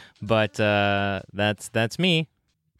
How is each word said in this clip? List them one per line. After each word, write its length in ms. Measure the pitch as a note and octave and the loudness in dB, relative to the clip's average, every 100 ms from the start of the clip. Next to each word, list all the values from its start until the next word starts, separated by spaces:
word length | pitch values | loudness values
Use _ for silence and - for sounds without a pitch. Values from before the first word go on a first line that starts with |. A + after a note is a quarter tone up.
| - - | -20 -10
but, 360 | G#2+ A2 G#2+ - | 0 2 2 0
uh, 600 | G#2+ G#2 G2+ G2+ G2+ F#2+ - | 0 2 2 0 -2 -4 -6
that's, 360 | G2 G#2 G#2 - | -2 -2 -2 -6
that's 300 | A2+ A2+ - | -4 -4 -2
me. 300 | F#3 D#3+ D#3 _ _ _ _ | 0 0 -2 _ _ _ _